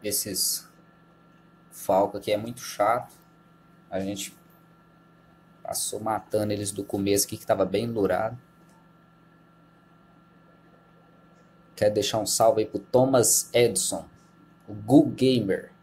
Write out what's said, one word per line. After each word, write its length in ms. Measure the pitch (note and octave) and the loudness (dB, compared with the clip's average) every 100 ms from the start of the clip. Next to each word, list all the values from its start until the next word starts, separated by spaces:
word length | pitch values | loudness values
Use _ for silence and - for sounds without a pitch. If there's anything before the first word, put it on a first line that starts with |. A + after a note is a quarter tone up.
Esses 640 | G#2 G2 G#2+ F#2 - - - _ _ _ _ _ _ _ _ _ _ | -4 -6 -6 -4 -4 -4 -10 _ _ _ _ _ _ _ _ _ _
falco 460 | - - F#2+ G2 G2+ | -20 0 2 2 -2
aqui 140 | - | -4
é 60 | G#2 | -4
muito 240 | A2+ B2 | -4 -12
chato. 520 | - - G#2 A#2+ - - _ _ _ _ _ _ _ | -14 -2 0 0 -4 -20 _ _ _ _ _ _ _
A 100 | F#2+ | -8
gente 380 | F#2+ G2 - - _ _ _ _ _ _ _ _ _ _ _ _ | -6 -8 -12 -14 _ _ _ _ _ _ _ _ _ _ _ _
passou 380 | - - - G#2+ | -10 -8 -6 -6
matando 540 | G#2+ G#2+ - G#2+ G#2+ | -4 -6 -4 -4 -2
eles 180 | G2+ G2+ | -4 -4
do 120 | G2+ | -8
começo 420 | G2+ G2+ G2 G2+ - | -6 -2 2 2 0
aqui, 120 | G#2+ | -6
que 80 | - | -2
tava 200 | G#2 F#2 | 0 0
bem 220 | G2 A#2 | 0 -2
lurado. 500 | A2+ F#2+ F#2 A2 A#2+ - _ - _ _ _ _ _ _ _ _ _ _ _ _ _ _ _ _ _ _ _ _ _ _ _ _ _ _ _ _ _ _ - | -2 0 0 -2 -6 -18 _ -20 _ _ _ _ _ _ _ _ _ _ _ _ _ _ _ _ _ _ _ _ _ _ _ _ _ _ _ _ _ _ 0
Quero 180 | G#2 | 2
deixar 260 | G#2 G2+ A2+ | 2 0 -2
um 60 | G#2 | -2
salve 360 | - A2+ A2 | 4 4 4
aí 60 | G#2+ | 0
pro 120 | G2+ | -4
Thomas 720 | - B2+ C3 C3+ A2 - - | 0 2 4 4 4 2 0
Edson, 540 | A#2+ A#2+ G2 - F#2 - - _ _ - _ - | 2 2 2 -4 -6 -10 -20 _ _ -20 _ -18
o 60 | |
Gu 320 | G#2 G#2+ C#3 D3+ | -14 6 6 6
Gamer. 600 | - C3 B2+ G2 F2+ - - | 2 2 2 0 -4 -6 -20